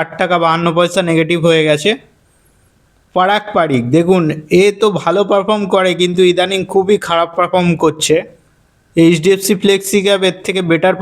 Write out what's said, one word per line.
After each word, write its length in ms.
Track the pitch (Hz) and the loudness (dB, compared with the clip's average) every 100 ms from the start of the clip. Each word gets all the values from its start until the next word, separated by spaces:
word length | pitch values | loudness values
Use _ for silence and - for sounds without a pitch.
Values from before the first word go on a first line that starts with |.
আট 80 | 160 - | -2 -4
টাকা 160 | 180 175 | -2 0
বাহান্ন 220 | 165 165 170 160 | 0 0 0 0
পয়সা 240 | 175 190 170 | 0 0 0
নেগেটিভ 280 | 165 160 170 165 | 0 0 0 2
হয়ে 140 | 160 156 | 2 2
গেছে। 220 | 147 202 254 - _ _ _ _ _ _ _ _ _ _ 180 | 0 -2 -4 -8 _ _ _ _ _ _ _ _ _ _ -2
পারাক 280 | 185 208 208 196 | 0 0 -2 -2
পারিক 260 | 160 127 120 156 | 0 -2 0 0
দেখুন, 260 | 170 185 156 151 151 175 | 2 2 0 -4 0 2
এ 20 | 202 202 | 2 2
তো 60 | 220 175 | -2 -2
ভালো 180 | 170 185 196 | -2 -2 0
পারফর্ম 320 | 202 190 214 190 | 0 0 -2 -2
করে, 160 | 196 185 175 | 0 0 0
কিন্তু 200 | 180 180 180 | -2 2 2
ইদানিং 280 | 175 180 190 180 | 2 0 -4 -2
খুবই 240 | 196 190 202 - | -2 0 0 0
খারাপ 220 | 170 170 180 | -2 -2 -2
পারফর্ম 340 | 175 185 175 165 | -2 0 0 0
করছে। 340 | 160 151 - 156 214 - _ _ _ _ _ 165 | 0 0 0 0 -2 -14 _ _ _ _ _ 2
এইচডিএফসি 580 | 165 170 175 190 190 196 | 2 4 2 0 0 0
ফ্লেক্সি 360 | 196 196 196 208 | 0 -2 0 -2
ক্যাপ 180 | 196 196 185 | 0 0 0
এর 80 | 180 - | -4 -6
থেকে 140 | 190 175 | -4 -2
বেটার 240 | 165 185 180 | 0 0 0